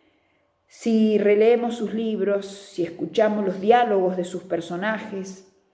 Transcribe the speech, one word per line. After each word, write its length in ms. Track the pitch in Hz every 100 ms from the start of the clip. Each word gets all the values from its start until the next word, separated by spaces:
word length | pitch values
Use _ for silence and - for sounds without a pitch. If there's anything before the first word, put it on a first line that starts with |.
| _ _ _ _ _ _ _
Si 500 | - 233 220 220 208
releemos 580 | 208 208 226 233 233 233
sus 180 | 196
libros, 520 | 226 226 202 196 202 196
si 380 | - - -
escuchamos 640 | 165 - - - 214 208 190
los 140 | 185
diálogos 580 | 208 240 233 196 180 180
de 60 |
sus 200 | 175 175
personajes, 1080 | - 170 165 175 214 214 - 196 190 - - _ _